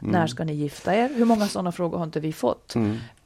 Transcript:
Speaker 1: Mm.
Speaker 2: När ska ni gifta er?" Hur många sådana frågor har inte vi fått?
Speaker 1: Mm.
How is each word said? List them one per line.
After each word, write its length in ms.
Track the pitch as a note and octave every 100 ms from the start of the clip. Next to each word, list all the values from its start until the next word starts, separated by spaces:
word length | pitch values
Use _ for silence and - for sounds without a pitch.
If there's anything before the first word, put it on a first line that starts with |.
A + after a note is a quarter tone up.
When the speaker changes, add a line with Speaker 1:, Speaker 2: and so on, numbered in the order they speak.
Speaker 1:
Mm. 120 | -
Speaker 2:
När 140 | F3+ D#3+
ska 180 | -
ni 80 | D#3+
gifta 400 | D3 D3 - -
er?" 160 | G3+ B3
Hur 100 | C4+
många 240 | A#3 A3 G3+
sådana 240 | G3+ F3+
frågor 260 | E3+ E3+ F3
har 60 |
inte 160 | E3 D#3+
vi 120 | D#3
fått? 420 | D#3 B3 - -
Speaker 1:
Mm. 220 | A#2 G#2+ A2 A#2 -